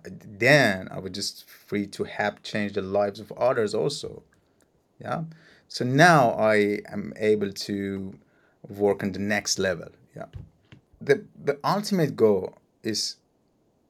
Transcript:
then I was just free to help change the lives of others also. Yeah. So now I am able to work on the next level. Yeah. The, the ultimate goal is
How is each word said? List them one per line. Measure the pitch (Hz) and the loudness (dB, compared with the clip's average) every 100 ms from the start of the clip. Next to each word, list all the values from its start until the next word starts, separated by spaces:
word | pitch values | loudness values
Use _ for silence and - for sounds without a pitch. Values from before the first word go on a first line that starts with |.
then | - 87 110 101 120 147 120 95 95 | -16 -18 -18 0 4 6 6 0 -6
I | 95 | -10
was | 95 | -10
just | 101 98 - - | -8 -8 -10 -18
free | - - 104 101 | -20 -6 -4 -4
to | - | -6
help | 101 - 104 - | -6 -4 -4 -4
change | - 110 104 | -8 -6 -4
the | 101 | -4
lives | 95 98 101 101 | -2 0 0 -2
of | 104 | -14
others | - 123 127 107 | -2 0 2 0
also. | 107 147 147 - - - _ _ _ _ _ _ _ | 0 -2 -4 -10 -14 -20 _ _ _ _ _ _ _
Yeah. | 110 143 160 - _ _ _ | -8 -8 -8 -14 _ _ _
So | - 123 | -6 0
now | 135 175 160 120 | 6 8 8 6
I | 87 107 107 104 104 - | 4 2 4 2 0 -4
am | 104 95 - | -10 -10 -2
able | 107 107 101 | 2 2 0
to | 95 - 101 98 98 95 101 _ _ _ _ - | -6 -8 -6 -6 -6 -10 -14 _ _ _ _ -16
work | 101 101 98 | 0 2 2
on | 104 | -2
the | 87 | -4
next | 101 104 - - | -2 -2 -2 -2
level. | 95 85 82 - _ - | -2 -2 -8 -20 _ -18
Yeah. | - - - _ _ - _ _ | -16 -16 -18 _ _ -20 _ _
The, | - 139 - - | 0 0 0 -6
the | 143 - | -4 -2
ultimate | 143 185 208 190 151 - | 0 -2 0 0 0 4
goal | 113 98 92 - _ _ | 4 4 -2 -12 _ _
is | - 107 - - _ _ _ _ _ _ _ | -6 -4 -6 -8 _ _ _ _ _ _ _